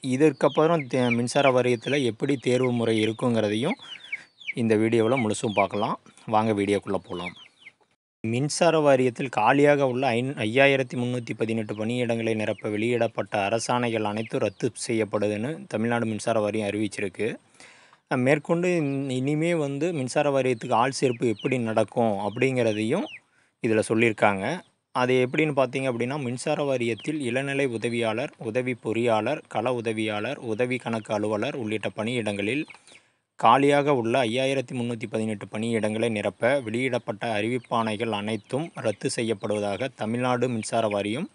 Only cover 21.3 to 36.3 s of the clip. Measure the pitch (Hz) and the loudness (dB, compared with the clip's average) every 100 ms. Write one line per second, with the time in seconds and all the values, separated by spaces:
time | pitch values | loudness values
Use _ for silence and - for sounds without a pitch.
21.3 | 104 - 131 113 110 107 - 113 98 104 | 0 -2 -2 0 0 0 2 0 2 -2
22.3 | 110 131 127 117 107 110 165 294 - _ | 0 0 2 0 0 -2 -2 -4 -12 _
23.3 | _ _ _ 120 110 101 110 117 107 107 | _ _ _ 0 0 2 2 2 4 2
24.3 | 98 104 180 - _ _ 131 127 127 127 | 2 -2 -4 -8 _ _ -2 2 2 2
25.3 | 143 156 143 127 135 135 117 123 147 123 | 0 0 0 0 0 -4 -2 -4 -4 -6
26.3 | 127 - 151 143 131 117 107 - 156 127 | -6 -4 -2 -2 -2 -2 -2 -4 -4 -2
27.3 | 123 139 139 139 113 120 117 113 110 151 | -2 -2 -2 -2 -2 -4 -2 -2 -2 -6
28.3 | - 127 113 127 120 - 110 120 110 110 | -8 -4 -4 -2 -4 -4 0 2 2 0
29.3 | 151 - - 117 127 113 110 110 104 110 | -4 -6 -4 -2 -2 -4 -4 -4 -4 -6
30.3 | 143 123 107 123 127 120 113 - 107 107 | -8 -8 -4 -2 -2 -4 -6 -4 -2 0
31.3 | 107 123 147 107 107 104 98 110 123 107 | -2 -4 -6 -4 -4 -6 -6 -4 -2 -2
32.3 | 101 101 135 160 - - - _ _ _ | -4 -2 -4 -6 -14 -20 -20 _ _ _
33.3 | _ 113 131 139 143 143 139 113 131 120 | _ 6 6 6 4 4 2 2 0 2
34.3 | 120 135 135 127 131 120 120 110 113 110 | 0 0 -2 -4 -6 -4 -6 -6 -4 -4
35.3 | 104 98 110 117 113 107 107 120 107 104 | -6 -8 -6 -2 0 0 0 -2 0 -4